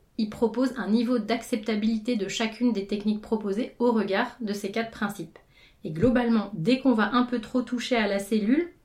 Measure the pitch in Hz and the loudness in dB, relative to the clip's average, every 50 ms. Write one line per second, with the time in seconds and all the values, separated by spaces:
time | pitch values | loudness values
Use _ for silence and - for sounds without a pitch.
0 | _ _ - - 214 214 - - 240 220 220 240 262 262 - 240 185 190 214 240 | _ _ -4 -4 -4 -2 0 0 0 0 2 0 0 0 0 -4 -2 2 2 2
1 | 233 233 254 233 202 - - - - - 254 214 - - 214 208 214 220 226 214 | 2 2 0 0 0 0 -2 -2 -2 -4 -4 -4 -2 -2 -2 0 0 0 0 0
2 | - 254 247 214 185 190 - - 226 214 214 - 247 247 214 196 196 - 214 202 | 0 -2 -2 0 -2 -4 -2 -2 -2 -4 -2 0 0 2 2 0 -2 -4 -4 -2
3 | - 214 208 214 - - 226 214 208 202 196 214 262 - - - 240 247 226 220 | 0 -2 -2 -2 -2 -4 -4 -2 -2 -2 -2 -2 -4 -6 -4 0 2 2 2 2
4 | 190 170 185 208 247 254 - - 233 196 202 202 - - - 226 226 226 - - | 2 2 0 0 0 -2 -4 -8 -6 -6 -4 -4 -6 -4 -4 -4 -4 -6 -6 -6
5 | 214 202 - - 170 - - - _ _ _ _ - - _ _ - 185 156 156 | -4 -4 -4 -8 -12 -14 -14 -20 _ _ _ _ -20 -20 _ _ -10 -6 -2 2
6 | 202 254 226 247 240 233 226 214 196 196 - 165 160 214 262 262 - 269 247 214 | 4 4 4 4 4 4 2 2 2 -2 -4 -2 2 2 2 4 4 4 4 4
7 | 208 208 254 247 247 - 247 233 220 - - 254 247 - 254 233 - - 247 226 | 2 2 2 2 2 2 0 -4 -4 -2 -2 -2 -2 -2 -4 -4 -2 0 0 2
8 | 214 202 196 202 196 - 226 208 196 214 262 320 349 - - _ | 2 2 0 -2 -2 0 0 2 4 4 2 2 2 -2 -6 _